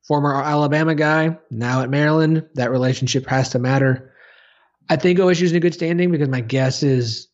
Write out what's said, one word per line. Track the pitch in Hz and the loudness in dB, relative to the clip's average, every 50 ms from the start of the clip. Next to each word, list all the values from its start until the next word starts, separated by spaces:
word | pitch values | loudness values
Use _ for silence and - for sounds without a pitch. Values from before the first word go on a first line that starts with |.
| _ | _
former | - 151 147 143 143 139 | -2 -2 0 0 0 -2
Alabama | 139 139 151 147 147 147 139 147 151 160 160 160 | -2 -2 0 0 0 0 0 0 0 0 0 0
guy, | 147 156 151 156 160 156 165 165 - _ _ | 0 0 0 2 2 0 -2 -4 -6 _ _
now | - 110 117 123 127 131 | -8 -6 -4 -2 -2 -2
at | 131 123 | -2 -2
Maryland. | 139 143 151 151 156 160 160 156 160 156 156 _ _ | 0 0 2 2 2 2 2 2 0 0 -2 _ _
That | 131 123 123 | -4 -2 -2
relationship | 131 127 127 127 127 - 131 123 - 131 131 | 0 0 0 0 0 -2 -4 -2 -2 -4 -2
has | - 131 135 127 - | 0 0 0 0 0
to | - 123 | -2 -2
matter. | 123 127 135 139 135 131 127 - - - _ _ - - - _ _ _ _ _ _ _ _ _ _ - | 0 0 0 2 2 2 0 -2 -6 -18 _ _ -20 -20 -20 _ _ _ _ _ _ _ _ _ _ -4
I | 160 | -2
think | 151 - 180 180 185 | 0 2 2 2 4
O | 190 185 | 4 2
S | 180 165 | 2 2
U | 180 | 2
is | 175 | 0
in | 160 175 | 2 2
a | |
good | 165 175 165 | 0 0 -2
standing | - 165 160 170 175 180 180 | -2 -4 -2 0 0 0 0
because | 170 143 147 131 | 0 0 0 -2
my | 131 127 | -2 -4
guess | 117 113 131 131 131 131 - - | -4 -2 -2 0 0 0 -2 0
is | 156 139 131 127 120 113 113 - - _ | 0 2 2 0 0 -4 -6 -10 -14 _